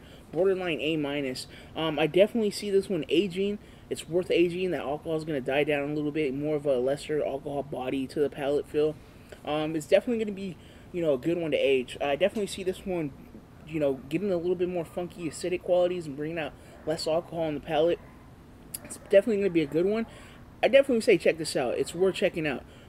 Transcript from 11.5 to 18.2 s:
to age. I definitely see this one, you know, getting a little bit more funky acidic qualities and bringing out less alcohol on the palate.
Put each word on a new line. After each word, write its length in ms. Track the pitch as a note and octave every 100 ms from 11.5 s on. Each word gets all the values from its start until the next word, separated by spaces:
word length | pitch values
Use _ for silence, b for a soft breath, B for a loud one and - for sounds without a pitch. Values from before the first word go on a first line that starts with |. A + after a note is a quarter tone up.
to 60 | C#3
age. 400 | C3+ C3+ A#2+ -
I 160 | C#3+ C#3+
definitely 320 | F#3+ A3+ G3
see 160 | -
this 220 | F#3 F#3 G3+
one, 260 | F3+ D3+ - - A2 - - -
you 120 | D#3
know, 160 | C#3+ C3+ C#3
getting 220 | D#3+ G3+
a 60 | F3
little 180 | E3+ F3+
bit 140 | F3+
more 160 | F3+ D#3
funky 420 | - F3 - E3
acidic 360 | - F3+ F3+
qualities 420 | - F3+ F3+ F3+ D#3+
and 100 | C3+
bringing 220 | D3+ E3
out 160 | D3 - B B -
less 220 | D#3+ -
alcohol 380 | D#3+ E3+ E3 D#3+
on 100 | D3
the 40 |
palate. 400 | - D#3 E3 E3+ - -